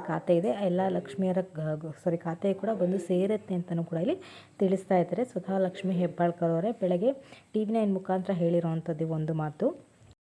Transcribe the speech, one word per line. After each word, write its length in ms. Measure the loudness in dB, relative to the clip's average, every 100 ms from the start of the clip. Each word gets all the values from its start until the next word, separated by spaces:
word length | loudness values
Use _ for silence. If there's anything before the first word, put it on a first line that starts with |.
| -2
ಖಾತೆ 280 | -4 2 4
ಇದೆ, 120 | 4
ಎಲ್ಲ 340 | 0 0 2 2
ಲಕ್ಷ್ಮಿಯರ 480 | 0 -4 -2 0 0 -2 -4
ಗ-, 40 |
ಗ-, 360 | -4 -4 -6 -4
ಸಾರಿ, 140 | -2 0
ಖಾತೆ 360 | -2 -2 0
ಕೂಡ 160 | 0 -2
ಬಂದು 280 | 0 2 0
ಸೇರುತ್ತೆ 580 | 2 2 2 0 -2 -4
ಅಂತಲೂ 280 | -2 -2
ಕೂಡ 140 | -2 0
ಇಲ್ಲಿ 240 | 0 -2 -6 -20 -20 0
ತಿಳಿಸ್ತಾ 380 | 2 2 2 2
ಇದ್ದಾರೆ 260 | 2 0
ಸ್ವತಃ 340 | -2 -4 -2 0
ಲಕ್ಷ್ಮೀ 360 | 0 -2 -2
ಹೆಬ್ಬಾಳ್ಕರ್ 580 | 0 0 2 0 2 0
ಅವರೇ 200 | 2 0
ಬೆಳಗ್ಗೆ 420 | -2 0 2 0 -2 -10 -20 _
ಟಿ 120 | -4 0
ವಿ 80 |
ನೈನ್ 200 | 0 2
ಮುಖಾಂತರ 400 | 0 0 -2 0
ಹೇಳಿರುವಂಥದ್ದು 760 | 0 2 2 2 -2 -4 -4 -2
ಒಂದು 260 | -2 -2
ಮಾತು. 520 | -2 -4 -2 -2 -2 -14 _ -20 -20